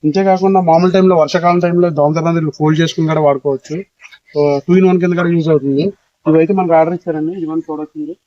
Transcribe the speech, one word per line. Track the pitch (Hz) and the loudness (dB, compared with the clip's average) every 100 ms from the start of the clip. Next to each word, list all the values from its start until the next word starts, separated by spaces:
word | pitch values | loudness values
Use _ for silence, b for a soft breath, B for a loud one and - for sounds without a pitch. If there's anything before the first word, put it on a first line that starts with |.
ఇంతేకాకుండా | 151 170 196 185 190 190 | -2 0 0 2 2 2
మామూలు | 175 165 180 | 2 2 2
టైంలో, | 190 185 175 | 2 4 4
వర్షాకాలం | 151 175 170 175 | 2 0 0 0
టైంలో | 175 175 175 | 0 0 0
దోమతెరాన్ని | 147 147 156 165 170 | 0 0 0 -2 -2
ఇట్లా | 156 - | -4 -2
ఫోల్డ్ | 151 156 | 0 0
చేసుకుని | 165 - 160 | -2 -2 -2
కూడా | 156 | 0
వాడుకోవచ్చు. | 147 139 147 135 - 156 196 _ B B _ 147 | 0 0 -2 -6 -8 -12 -12 _ B B _ -2
So, | 147 139 156 | 0 0 2
టూ | 180 | 2
ఇన్ | 185 | 4
వన్ | 180 | 2
కింద | 175 | 0
కూడా | 175 170 | -2 0
యూజ్ | 170 156 | 0 0
అవుతుంది. | 156 135 135 185 - _ _ - | 0 0 -2 -2 -6 _ _ 0
ఇవైతే | 160 165 | 2 2
మనకు | 196 180 | 0 2
ఆర్డర్ | 160 160 | 2 2
ఇచ్చారండి. | 175 - 156 156 190 | -2 -6 -6 -6 -6
ఇవన్నీ | 160 160 160 | -8 -8 -8
చూడొచ్చు | 151 151 156 | -12 -12 -12
మీరు. | 147 175 | -14 -14